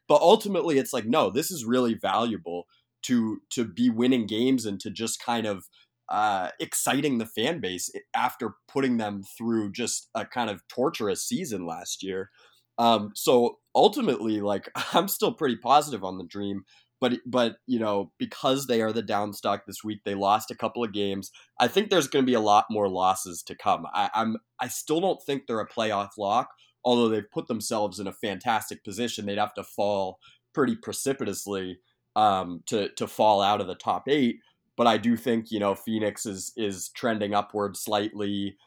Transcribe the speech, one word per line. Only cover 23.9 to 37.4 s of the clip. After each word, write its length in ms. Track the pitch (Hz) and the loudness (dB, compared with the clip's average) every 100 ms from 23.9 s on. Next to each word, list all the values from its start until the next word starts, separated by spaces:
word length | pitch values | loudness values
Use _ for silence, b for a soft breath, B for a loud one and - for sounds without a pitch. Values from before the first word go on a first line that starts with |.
I, 160 | 98 101 107 | -2 -2 0
I'm, 220 | 110 113 - - | -2 -4 -10 -10
I 80 | 123 | -8
still 320 | - - 156 | -8 -2 0
don't 220 | 185 - | 0 -2
think 240 | - 139 - | -4 -6 -4
they're 140 | 113 | -4
a 80 | 104 | -4
playoff 500 | - 110 101 101 - | -2 0 0 -2 -4
lock, 320 | 101 113 - b b _ | 0 2 0 b b _
although 260 | 123 120 117 | 2 4 4
they've 200 | 110 104 | 2 -2
put 180 | 160 - | -8 -6
themselves 520 | 113 - 113 104 92 | -6 -2 -2 -2 -4
in 80 | 98 | -10
a 60 | |
fantastic 680 | - 107 98 120 110 - 104 | -6 -6 -4 0 -2 -2 -10
position. 420 | - 98 120 - 101 | -12 -6 -6 -4 -4
They'd 120 | 101 | -2
have 160 | 104 - | -2 -4
to 80 | |
fall 560 | - - 101 101 95 - b b _ | -10 -2 0 0 -2 -8 b b _
pretty 220 | - 127 113 | 0 2 0
precipitously, 1040 | - 107 135 135 104 92 - 98 92 85 _ _ _ - | -6 -4 -4 -2 -4 -6 -6 -6 -6 -10 _ _ _ 2
um, 480 | 107 95 90 85 - | 4 2 -2 -8 -4
to, 220 | 113 98 - | -2 -2 -4
to 100 | 104 | -6
fall 360 | - 107 101 | 2 4 6
out 200 | 98 104 | 4 2
of 60 | 95 | -2
the 80 | 90 | -4
top 320 | - 90 123 | -2 -2 2
eight. 300 | 151 123 - b b _ - | 2 2 0 b b _ 2
But 120 | 120 | 4
I 100 | 110 | 4
do 200 | 113 117 | 2 2
think, 340 | 127 113 110 | 2 0 0
you 80 | 107 | 0
know, 160 | 101 95 | 0 0
Phoenix 500 | - 110 104 98 113 | -2 -2 -2 -2 -6
is, 260 | 95 - - | -8 -10 -6
is 340 | 107 95 - | -4 -4 -10
trending 460 | - 120 110 101 | -4 -2 0 0
upward 420 | 101 | -2